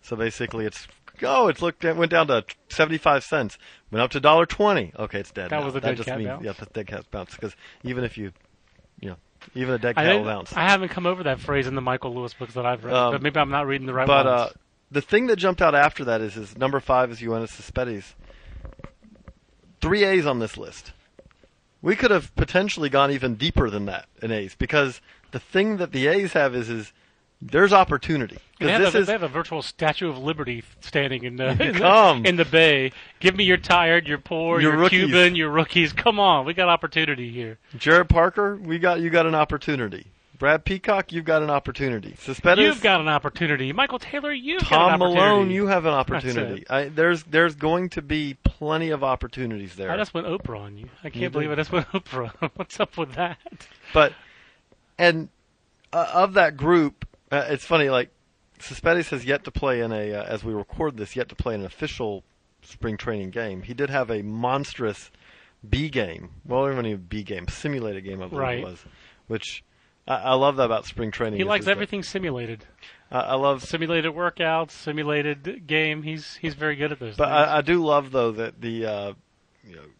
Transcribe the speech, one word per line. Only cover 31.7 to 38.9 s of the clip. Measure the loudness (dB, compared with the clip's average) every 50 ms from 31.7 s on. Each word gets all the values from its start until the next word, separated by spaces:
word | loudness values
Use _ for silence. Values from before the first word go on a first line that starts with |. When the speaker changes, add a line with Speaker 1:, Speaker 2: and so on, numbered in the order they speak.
| 0
Speaker 2:
the, | 4
Speaker 1:
comes. | 6 8 8 10 10 8 6 6 4 2
Speaker 2:
in | 4
the | 4 0
Bay. | 4 6 6 6 6 6 4 2 -2 -4 -8 -20 -20 -18 _
Give | 2 2 2
me | 4 4
your | 4 4
tired, | 2 4 4 4 4 6 6 4 2 2
your | 0 -6 -6
poor, | -4 -6 -4 -2 0 0 2 4
Speaker 1:
Your | 4 4 4
Speaker 2:
your | 6 4
Speaker 1:
rookies. | 6 6 4 2
Speaker 2:
Cuban, | 4 6 6 6 6 4
your | 2 -2 0
rookies. | 2 0 0 2 2 2 2 2 0
Come | 0 2 2 2 4
on, | 4 6 6 4 2
we | -2 -2
got | 0 2 2
opportunity | 2 2 0 -2 -2 -2 0 0 -2 -4 -6 -10
here. | -10 -10 -10 -10 -12 _ _ _ -16 -4
Speaker 1:
Jared | 4 6 6 6 6 6
Parker, | 4 4 4 4 2 0 -2 -2 -2
we | -6 -6 -6 -4 0
got, | 2 2